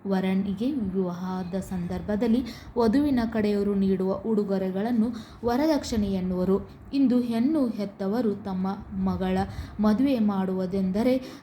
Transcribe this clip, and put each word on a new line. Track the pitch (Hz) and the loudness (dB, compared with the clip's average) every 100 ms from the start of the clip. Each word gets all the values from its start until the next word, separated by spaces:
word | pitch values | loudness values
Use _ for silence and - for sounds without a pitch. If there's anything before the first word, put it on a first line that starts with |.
| 202 | -2
ವರನಿಗೆ | 190 190 190 196 185 247 | 0 0 0 -2 -2 -2
ವಿವಾಹದ | 294 196 190 180 175 185 185 180 190 | -2 -2 -2 -2 -4 -6 -6 -6 -6
ಸಂದರ್ಭದಲ್ಲಿ | 180 185 175 180 175 208 233 240 262 - - 240 | -6 -6 -4 -6 -2 0 2 2 0 -8 -8 0
ವಧುವಿನ | 226 262 294 254 226 | 4 4 4 2 0
ಕಡೆಯವರು | 226 208 208 202 196 | 0 2 2 2 2
ನೀಡುವ | 196 185 190 | 2 2 0
ಉಡುಗೊರೆಗಳನ್ನು | 190 220 214 190 190 185 185 220 240 233 - - - 233 | -2 0 0 2 0 0 -2 0 2 0 -2 -12 -6 -2
ವರದಕ್ಷಿಣೆ | 247 311 285 - 226 202 | 2 2 2 0 -2 0
ಎನ್ನುವರು. | 190 185 180 185 196 - - - | 0 0 0 2 2 0 -16 -4
ಇಂದು | 277 262 247 | 2 4 4
ಹೆಣ್ಣು | 240 233 254 320 247 | 2 2 2 2 0
ಹೆತ್ತವರು | 208 196 - 190 226 226 202 | -2 -6 -4 -2 0 0 -2
ತಮ್ಮ | 202 190 190 196 - 190 190 | -4 -2 -2 -4 -6 -4 -2
ಮಗಳ | 180 185 185 190 - - - | 0 0 0 -2 -6 -10 0
ಮದುವೆ | 214 214 277 247 | 2 4 2 4
ಮಾಡುವುದೆಂದರೆ | 208 196 190 185 185 196 190 196 247 254 254 - | 2 2 0 0 -2 0 0 2 2 2 -2 -16